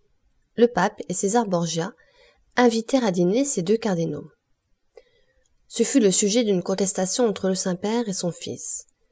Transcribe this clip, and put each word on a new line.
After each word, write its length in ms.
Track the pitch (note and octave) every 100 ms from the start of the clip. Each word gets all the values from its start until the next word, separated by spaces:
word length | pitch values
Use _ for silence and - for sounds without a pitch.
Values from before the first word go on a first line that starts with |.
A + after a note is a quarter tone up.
| _ _ _ _ _ -
le 120 | A#3
pape 340 | F3 G3+ - -
et 40 |
César 320 | F3+ G3 A#3+ G#3+
Borgia 480 | F3 E3+ E3 F#3 - _ _ _ _ _ -
invitèrent 500 | B3 A3+ A3 C4+ A3+
à 60 |
dîner 320 | F3 F3 A3+ C#4
ces 160 | G3+
deux 160 | E3+ A3+
cardinaux. 520 | G#3+ F3 D#3+ D3 D3+ _ _ _ _ _ _ - _ _ _ _ _ _ -
Ce 160 | -
fut 160 | A3 C#4
le 120 | G3+
sujet 320 | F#3 G3+ A3+
d'une 200 | G#3+ F#3
contestation 640 | F#3 F#3+ F#3+ - F#3+ - A#3+
entre 220 | F#3+ F#3+
le 80 | F#3
Saint-Père 520 | F#3+ F3+ G3+ A#3 A3
et 60 |
son 180 | F#3 F3
fils. 540 | - - C#3 - - - _ _